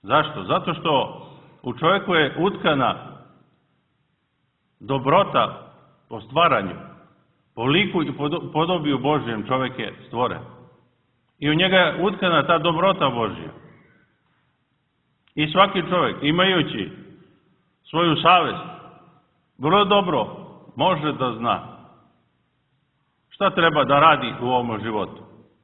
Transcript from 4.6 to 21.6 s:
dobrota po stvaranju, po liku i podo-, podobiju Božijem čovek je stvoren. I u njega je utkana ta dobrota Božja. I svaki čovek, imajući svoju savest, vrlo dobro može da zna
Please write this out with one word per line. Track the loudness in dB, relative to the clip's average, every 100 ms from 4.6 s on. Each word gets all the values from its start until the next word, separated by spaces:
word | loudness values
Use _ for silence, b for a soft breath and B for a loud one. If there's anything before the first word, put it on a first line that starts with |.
| _ _
dobrota | -6 -2 2 2 2 0 0 -4 -20 -20 _ _ _
po | -16
stvaranju, | -6 2 2 2 -2 -10 -16 -20 -20 _ _ _ _ -6
po | 0
liku | 2 2 -2
i | -4 -4
podo-, | -4 -4 -4
podobiju | -2 0 0 0 0
Božijem | 0 0 -2 -6 -2
čovek | -2 -2 -6
je | -10 -12 -12
stvoren. | -4 -2 -4 -12 -20 -20 _ _ _ _ _ _ _
I | -2
u |
njega | 0 4 4
je | 2 2
utkana | -4 -2 0 0 2
ta | 2
dobrota | 2 2 0 2 0
Božja. | 0 -4 -6 -14 -18 -20 -20 _ _ _ _ _ _ _ _ _ _ _ _ _ _ _ -4
I | -2
svaki | 2 2 2 -2
čovek, | 0 0 0
imajući | 0 2 2 2 0 -4 -8 -10 -20 -20 -20 _ _ _ _ _ _
svoju | 0 2 4
savest, | 6 4 4 -4 -10 -16 -20 -20 -20 _ _ _ _ _
vrlo | 2 2 4
dobro | 2 2 0 -2 -8 -18 -20 -18 -2
može | 0 2 -2
da | -2 -4
zna | -2 -2 -2